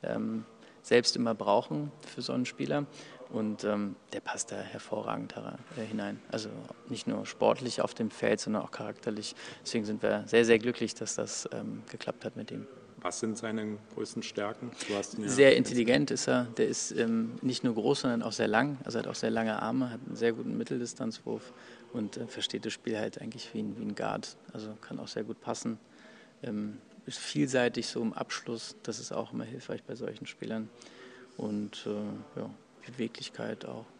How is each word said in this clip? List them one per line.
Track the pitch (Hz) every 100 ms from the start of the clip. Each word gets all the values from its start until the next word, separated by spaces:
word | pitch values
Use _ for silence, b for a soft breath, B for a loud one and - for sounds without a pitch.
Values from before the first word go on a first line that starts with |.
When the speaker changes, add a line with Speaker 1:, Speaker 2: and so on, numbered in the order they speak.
Speaker 1:
ähm, | - 113 110 110 110 - B B
selbst | - 120 120 -
immer | 120
brauchen | 110 101 101 - 151 147 - -
für | -
so | 123
einen | 127 127
Spieler. | - 139 147 143 B B B B
Und, | - 107 104
ähm, | 104 104 101 90 -
der | 101
passt | - - -
da | 101
hervorragend | 113 - - 110 110 110 110
da, | - 110 - 117 -
äh, |
hinein. | 107 110 101 107 -
Also | 110 110 110 113 - -
nicht | 113 -
nur | 107 104
sportlich | - 110 110 123 -
auf | 123
dem | - 110
Feld, | - 117 107
sondern | - 107
auch | -
charakterlich. | - 110 104 - 107 104 - B B
Deswegen | - 120
sind | 107 107
wir | 107 104 104
sehr, | 113
sehr | 117 113
glücklich, | 117 120 113
dass | - 110 -
das, | 107 - -
ähm, | 117 110 110 110
geklappt | 113 - -
hat | 113 -
mit | 110
ihm. | - 107 - - -
Speaker 2:
Was | - -
sind | 110 107
seine | 113 110 107 104 -
größten | - 110 -
Stärken? | - - 104 117 123 - -
Du |
hast | 101 98
ihn | -
ja | 107
Speaker 1:
Sehr | 127 135
Speaker 2:
jetzt | 123
Speaker 1:
intelligent | - 123 117 135 143
ist | 120 -
er. | 127 120 117
Der | 113
ist, | 113 -
ähm, | - 113 113 113 131
nicht | 131 123
nur | 127
groß, | 110 110 143
sondern | 131 117
auch | 113
sehr | 107 107
lang. | 110 139 139
Also | - 113
er |
hat | -
auch |
sehr | - 113
lange | 113 113 107
Arme, | 110 127 123
hat | 117 -
einen | 110
sehr | 117
guten | 117 123 113
Mitteldistanzwurf | 113 131 120 - 117 110 - 110 - - B B B
und, | - 104 -
äh, | 117
versteht | - 104 - 110
das |
Spiel | - - 110
halt | 107 -
eigentlich | - 113 -
wie | 110
ein, | 107 95
wie |
ein | -
Guard. | 101 110 104 - - -
Also | 113 107 107
kann | - -
auch | -
sehr | -
gut | 110 113
passen. | - 120 117 110 - B B B B B
Ähm, | - 107 104 104 - - -
ist | -
vielseitig | - 147 139 131 120 120 113
so | 123
im | 113
Abschluss. | - - - - 117 - -
Das | - 113
ist | 117
auch | - 117
immer | 120
hilfreich | 113 127 - 107
bei | -
solchen | 113 117 113 -
Spielern. | - 110 110 110 - B B B B B -
Und, | 110 104 104 - -
äh, | 104 104 104 104 -
ja, | - - - - -
Beweglichkeit | 127 113 - - - 110 110
auch. | - 120 117 -